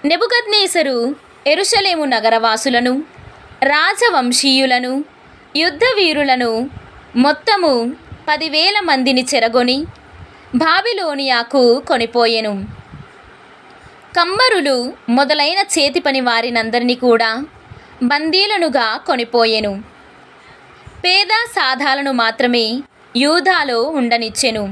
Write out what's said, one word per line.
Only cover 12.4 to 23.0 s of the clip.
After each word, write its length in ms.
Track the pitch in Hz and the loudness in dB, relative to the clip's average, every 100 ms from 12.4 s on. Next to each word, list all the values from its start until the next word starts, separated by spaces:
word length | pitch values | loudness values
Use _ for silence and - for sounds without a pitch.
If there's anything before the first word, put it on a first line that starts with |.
| 214 196 196 - - - - - - - - - - - - - - 349 | -4 -6 -10 -14 -20 -20 -20 -20 -20 -20 -20 -20 -20 -20 -20 -20 -6 -2
కమ్మరులు 600 | 349 403 508 403 277 254 247 - - | 0 2 2 2 0 -2 -4 -8 -2
మొదలైన 500 | 247 277 302 285 381 403 | 0 2 0 0 0 -2
చేతి 240 | 320 285 349 | 0 0 0
పని 220 | 311 269 | -2 0
వారినందరినీ 720 | 247 226 240 240 226 240 247 | 0 0 0 -2 -2 -2 0
కూడా 360 | 247 247 226 226 226 294 - - - - - | 0 2 2 2 -4 -10 -16 -20 -20 -20 -4
బందీలనుగా 840 | 247 294 320 370 403 415 330 254 226 247 | -2 0 0 0 0 0 0 0 -2 -4
కొనిపోయెను. 760 | - 254 233 240 226 220 208 196 220 - - - - - - - - - - - | -4 -4 0 2 2 0 -4 -8 -14 -20 -20 -20 -20 -20 -20 -20 -20 -20 -20 -6
పేద 300 | 359 381 392 427 480 - | 0 0 2 -2 -2 -2
సాధాలను 540 | 269 254 285 277 277 | -2 0 -2 0 -2
మాత్రమే 540 | 254 226 226 247 240 220 247 - _ | 0 0 0 0 0 -2 -6 -10 _